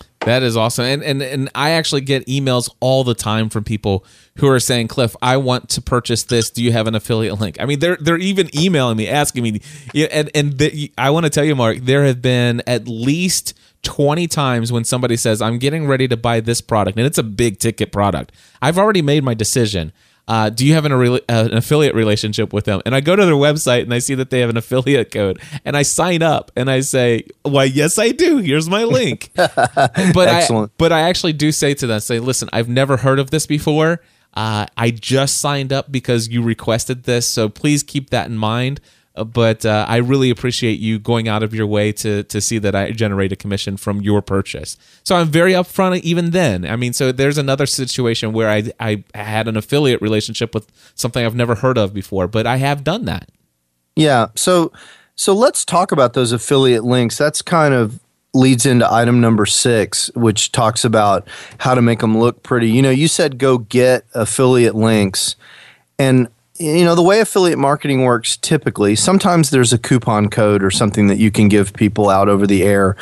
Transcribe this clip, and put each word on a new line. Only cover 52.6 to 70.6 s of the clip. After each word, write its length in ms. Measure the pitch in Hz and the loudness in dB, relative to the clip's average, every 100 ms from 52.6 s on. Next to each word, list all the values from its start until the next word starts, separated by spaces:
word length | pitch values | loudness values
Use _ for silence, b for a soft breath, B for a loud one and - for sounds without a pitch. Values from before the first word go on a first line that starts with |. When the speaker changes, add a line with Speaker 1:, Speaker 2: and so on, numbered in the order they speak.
| 139 143 | 0 -2
Speaker 1:
done 220 | 143 202 139 | -4 -4 -6
that. 240 | 82 - _ _ _ _ _ _ - | -8 -12 _ _ _ _ _ _ 0
Speaker 2:
Yeah. 320 | 151 127 110 - | 4 4 2 -2
So, 380 | - 180 160 B B B B - | 2 2 0 B B B B -4
so 180 | - | 0
let's 300 | 196 262 - | 4 2 0
talk 300 | - 170 - | -2 0 0
about 180 | 160 123 | 2 2
those 220 | 135 120 | 2 -2
affiliate 500 | 120 - 139 131 120 | -2 0 2 4 2
links. 340 | 120 127 117 - | 2 2 0 0
That's 240 | 151 - | -2 -2
kind 320 | - 170 151 | -2 2 4
of 280 | 131 110 123 _ _ _ | 2 0 -4 _ _ _
leads 320 | 131 131 127 139 | 2 4 4 4
into 260 | 123 117 | 4 4
item 280 | 113 120 120 | 2 4 4
number 240 | 117 110 101 | 4 2 0
six, 680 | - 127 117 95 - - | 0 2 2 0 -4 -6
which 380 | - 117 101 - | 0 0 0 -2
talks 320 | - 117 123 | 0 0 0
about 420 | 123 110 104 95 - B B B | 0 2 2 0 -2 B B B
how 140 | 131 | 0
to 80 | 127 | 2
make 220 | 120 117 | 2 2
'em 160 | 113 110 | 0 2
look 240 | 117 - | 0 0
pretty. 260 | - 123 117 | -2 0 2
You 120 | 120 | 4
know, 80 | 135 | 4
you 180 | 131 160 | 2 0
said 300 | - 156 127 | 0 -2 0
go 220 | 135 123 | 0 0
get 440 | 107 123 127 123 - | 0 2 4 2 -2
affiliate 640 | 123 107 - 127 127 117 107 | -4 -4 2 4 4 4 2
links. 600 | 113 107 98 95 - - B B B B B - | 2 2 0 -2 -6 -8 B B B B B -2
And, 300 | 135 131 120 _ _ - | 2 2 0 _ _ -8
you 280 | 160 165 175 | -2 2 4
know, 100 | 175 | 4
the 80 | |
way 160 | 175 208 | 4 4
affiliate 400 | 214 202 180 139 | 2 2 2 2
marketing 440 | 139 147 147 131 | 0 0 0 0
works 340 | 127 117 113 - | 2 2 -2 -6
typically, 580 | - 156 - 95 101 107 | -2 0 0 0 2 2
sometimes 540 | - 190 185 175 151 | 2 2 4 2 2
there's 240 | 135 127 | 2 2
a 40 | 120 | 2
coupon 520 | - 127 117 107 104 | 2 0 2 0 0
code 340 | - 107 101 | 2 2 2